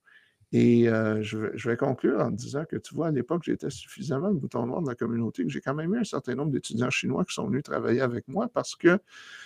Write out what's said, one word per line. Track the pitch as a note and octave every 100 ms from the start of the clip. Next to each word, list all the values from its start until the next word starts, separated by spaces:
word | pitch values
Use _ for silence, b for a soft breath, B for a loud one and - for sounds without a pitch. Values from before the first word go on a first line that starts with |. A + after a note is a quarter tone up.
| b b b b _
Et, | A#2+ A#2+ A#2+ A#2
euh, | A2 A2 G#2+
je | G#2+ G#2+
vais, | G#2+
je | - A#2
vais | A2+
conclure | C#3 B2 - G#3+
en | B2+
disant | A2+ A#2+ C3+
que, | D#3 A#2
tu | -
vois, | C3+ E3
à |
l'époque, | C#3+ A#2 E3+
j'étais | - - D3+
suffisamment | - - - C3+ C3 F#3
le |
bouton | F3 C3+ A#2+
noir | A#2+ F#3
de | D3
la |
communauté | A#2+ A2+ A#2 A2+ -
que | D#3+
j'ai | C#3+
quand | -
même | D3 E3
eu | A3+
un |
certain | A3 C#3+ C3 A#2+
nombre | D#3
d'étudiants | C#3 - A#2 B2+
chinois | - - -
qui | F#3
sont | - D2
venus | B2+
travailler | - - A2+ A#2+
avec | C3 A#2+ -
moi | E3+ A#3+
parce | - B2+ -
que, | E3+ F3+ B B B B